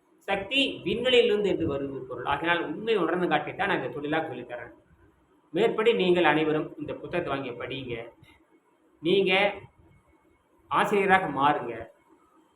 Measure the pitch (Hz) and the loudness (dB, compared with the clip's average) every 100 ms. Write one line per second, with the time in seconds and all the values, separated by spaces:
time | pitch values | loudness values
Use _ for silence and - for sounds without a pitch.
0 | _ _ - 196 196 269 247 139 175 226 | _ _ -6 -4 -2 0 0 -2 -4 -2
1 | 254 247 214 208 190 160 160 139 139 131 | 4 4 6 4 0 0 -2 -4 -6 -8
2 | 127 120 143 147 165 175 147 180 220 214 | -10 -8 -4 -2 0 0 -2 -6 -2 0
3 | 165 180 170 151 139 127 196 160 127 139 | 0 0 0 0 -2 -4 -2 -2 -4 -4
4 | 147 156 160 123 120 120 120 - _ _ | 2 2 2 -8 -12 -12 -14 -18 _ _
5 | _ _ _ _ _ 165 226 - 220 196 | _ _ _ _ _ 0 0 2 2 4
6 | 185 175 156 151 156 151 151 - 147 127 | 4 4 4 4 2 0 -2 -10 -10 -10
7 | 143 175 147 135 127 120 127 135 123 113 | -8 -6 -4 -4 -6 -8 -8 -8 -8 -10
8 | 117 - - _ _ _ _ _ _ _ | -12 -18 -20 _ _ _ _ _ _ _
9 | 160 196 185 190 202 - - _ _ _ | 0 2 4 2 2 -2 -16 _ _ _
10 | _ _ _ _ _ _ - 151 - 202 | _ _ _ _ _ _ -4 -2 2 2
11 | 185 185 151 135 143 151 120 113 - _ | 4 4 2 2 2 2 -2 -10 -12 _
12 | _ _ _ _ _ | _ _ _ _ _